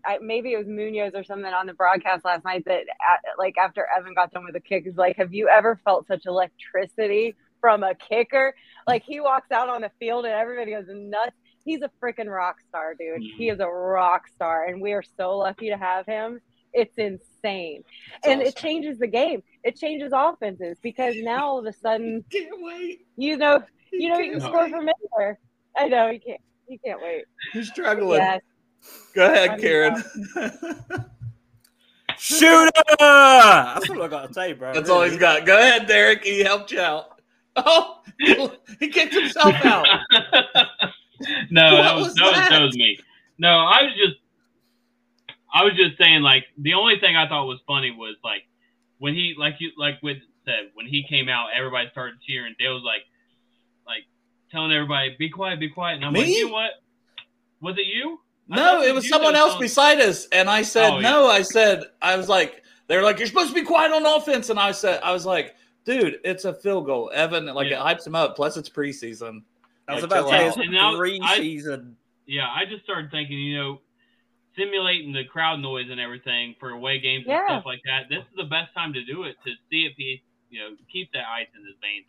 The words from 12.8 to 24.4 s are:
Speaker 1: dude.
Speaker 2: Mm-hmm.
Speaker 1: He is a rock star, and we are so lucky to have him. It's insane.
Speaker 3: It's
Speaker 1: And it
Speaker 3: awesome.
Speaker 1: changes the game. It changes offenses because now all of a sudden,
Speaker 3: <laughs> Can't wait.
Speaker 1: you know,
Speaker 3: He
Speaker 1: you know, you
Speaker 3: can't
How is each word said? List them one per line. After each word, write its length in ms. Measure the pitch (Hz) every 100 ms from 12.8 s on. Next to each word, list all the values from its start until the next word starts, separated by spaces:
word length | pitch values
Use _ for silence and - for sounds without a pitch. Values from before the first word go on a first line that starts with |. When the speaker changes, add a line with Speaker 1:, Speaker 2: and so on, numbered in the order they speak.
| 160
Speaker 1:
dude. 260 | 165 165 165
Speaker 2:
Mm-hmm. 140 | 107 110
Speaker 1:
He 100 | 226
is 120 | 196
a 80 | 180
rock 580 | 180 185 190 180 180 -
star, 300 | _ 170 165 170
and 160 | 185
we 100 | 202
are 120 | 202 - -
so 220 | 185 196
lucky 320 | 190 190 220
to 60 | 202
have 280 | 185 185
him. 360 | 190 220 226 240 _ _ _
It's 260 | 240 220 -
insane. 840 | 208 190 _ _ 214 190 165 143 _ - - -
Speaker 3:
It's 100 | 294
Speaker 1:
And 160 | 269
it 60 | 262
Speaker 3:
awesome. 120 | -
Speaker 1:
changes 380 | 311 320 302 233
the 80 | 233
game. 360 | 226 320 233 - _
It 140 | 285 262
changes 340 | 311 302 277
offenses 680 | 262 311 330 208 185 175 170
because 320 | 233 - 247 220
now 260 | 226 247 294
all 120 | 262
of 60 | 220
a 60 |
sudden, 520 | 214 220 226 226 226 -
Speaker 3:
<laughs> 60 |
Can't 160 | 403 330 381
wait. 460 | 339 349 359 - _ -
Speaker 1:
you 200 | 285 294
know, 260 | 294 285 - _ _
Speaker 3:
He 120 | 370
Speaker 1:
you 60 | 339
know, 100 | 339
you 140 | -
Speaker 3:
can't 80 | 311